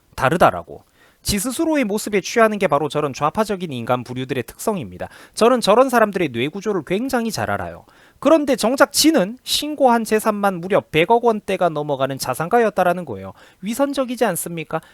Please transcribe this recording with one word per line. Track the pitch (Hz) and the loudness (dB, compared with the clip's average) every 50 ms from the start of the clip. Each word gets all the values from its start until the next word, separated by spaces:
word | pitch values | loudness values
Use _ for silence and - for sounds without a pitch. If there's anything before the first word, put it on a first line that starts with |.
| _ _ - | _ _ -6
다르다라고. | - 135 131 170 180 180 131 92 87 85 - 71 - _ _ _ _ _ _ _ _ | 0 0 2 4 4 4 4 2 0 -10 -12 -18 -20 _ _ _ _ _ _ _ _
지 | - - 202 202 | -6 -4 -4 -2
스스로의 | 180 262 240 - 330 320 311 285 254 | -2 -4 -2 -2 0 0 2 0 0
모습에 | 196 208 214 - 233 202 190 | 0 -2 -4 -4 -2 -2 -2
취하는 | - - - 240 226 220 214 196 | -2 0 2 4 4 4 2 0
게 | 196 180 | 0 2
바로 | 147 143 156 139 | 2 2 0 0
저런 | - 147 151 143 123 | -2 -2 -4 -4 -4
좌파적인 | - - 151 - 214 220 202 208 180 185 165 | -2 -2 -2 0 -2 -2 -2 -4 -6 -6 -8
인간 | 131 120 113 110 123 123 117 | -6 -6 -2 -2 -2 -2 -2
부류들의 | - 123 127 127 127 143 127 | -6 -8 -8 -6 -4 -4 -4
특성입니다. | 113 - - - - 226 208 175 120 90 90 87 90 - - - - - | -4 -6 -10 -6 -4 -4 -4 -4 -6 -10 -10 -12 -14 -14 -14 -20 -20 -10
저는 | - - 220 240 262 233 | -2 2 4 4 4 4
저런 | - 190 208 240 269 269 | 4 4 4 4 4 4
사람들의 | 247 233 220 208 190 190 175 139 | 4 2 2 2 2 -2 -2 -2
뇌구조를 | 117 117 127 151 - 202 190 220 202 175 131 | 0 -2 -2 -2 -4 -6 -4 -4 -4 -4 -2
굉장히 | - 170 214 254 269 262 233 226 226 | -2 -4 -2 -2 -2 -2 -2 -2 -2
잘 | - - 107 98 | -4 -4 -2 -2
알아요. | 101 98 90 85 82 85 - _ _ _ _ _ _ - | -2 -4 -4 -8 -10 -14 -18 _ _ _ _ _ _ 0
그런데 | - 277 320 311 294 269 254 | 4 6 6 6 4 2 0
정작 | - - 220 269 - 294 - | 0 0 0 2 2 2 2
지는 | - - - 311 330 247 180 202 247 - | 2 2 4 4 4 4 2 0 -4 -10
신고한 | - - - - 294 294 302 285 277 247 233 233 220 | -8 -4 -4 -4 -4 -4 -2 2 4 4 4 2 0
재산만 | - 214 214 - 226 208 202 202 202 190 170 | 0 0 0 0 0 -2 0 0 0 -2 -2
무려 | 170 196 202 147 | -4 0 0 0
백억 | - - - 151 170 175 233 233 240 | 0 2 0 2 4 4 2 2 4
원대가 | 233 214 208 - - 190 180 180 170 | 2 0 0 -2 -4 -2 0 0 0
넘어가는 | 156 147 147 151 143 127 135 135 135 - | 0 -2 -2 -2 -2 -2 -2 -2 -2 -4
자산가였다라는 | - - 127 - 156 170 - 240 233 208 - 196 185 175 175 180 175 | -4 -6 -4 -4 -2 0 2 2 2 2 2 2 2 2 0 -2 -4
거예요. | 139 104 95 95 95 - - - - _ - | -10 -10 -10 -10 -14 -14 -16 -20 -20 _ -12
위선적이지 | 185 202 240 233 285 285 277 285 262 226 247 233 247 | -10 -8 -2 -2 -2 -2 0 -4 -4 -4 -2 -2 0
않습니까? | 208 170 - - 170 170 165 151 - - 160 - - | 0 0 -4 -6 -8 -8 -10 -8 -6 -8 -8 -8 -10